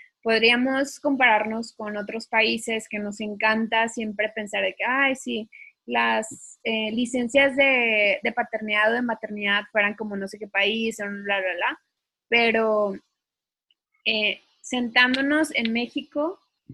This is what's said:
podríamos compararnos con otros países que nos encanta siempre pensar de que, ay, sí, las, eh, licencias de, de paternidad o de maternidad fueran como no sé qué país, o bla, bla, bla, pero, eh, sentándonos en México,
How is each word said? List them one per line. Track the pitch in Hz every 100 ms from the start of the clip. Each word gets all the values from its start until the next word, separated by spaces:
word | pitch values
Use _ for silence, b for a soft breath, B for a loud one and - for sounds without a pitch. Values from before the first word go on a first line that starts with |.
| B _
podríamos | 226 226 226 240 254 262 277 -
compararnos | 285 269 254 214 214 220 226
con | - 214 208
otros | 208 226 -
países | 226 220 226 226 220 220
que | 214
nos | 208 208
encanta | 214 202 220 220 226 226 226
siempre | 233 220 202 214
pensar | 214 208 202
de | 190 185
que, |
ay, | 208 262 277
sí, | 262 - 233 214 B B _ -
las, | 233 233 226 220 - - -
eh, | 233 220 214
licencias | 220 240 254 240 277 277
de, | 262 277 262 240 214 208 190
de | 233
paternidad | 226 226 220 214 208 214
o |
de | 233
maternidad | 247 220 220 208 202 202 208
fueran | 220 202
como | 208 214 202
no | 196
sé | 208
qué | 208
país, | 196 202 220 226 220
o |
bla, | 202 202 202 202
bla, | 185
bla, | 175 214 311 _ _ _ _ _
pero, | 233 233 226 220 214 208 196 - _ _ _ _ _ _ _ _ _
eh, | - 220 214 - _ _
sentándonos | - 247 240 240 247 254 277 302 311
en | - 226
México, | 226 240 - 247 294 311 392 _ _ -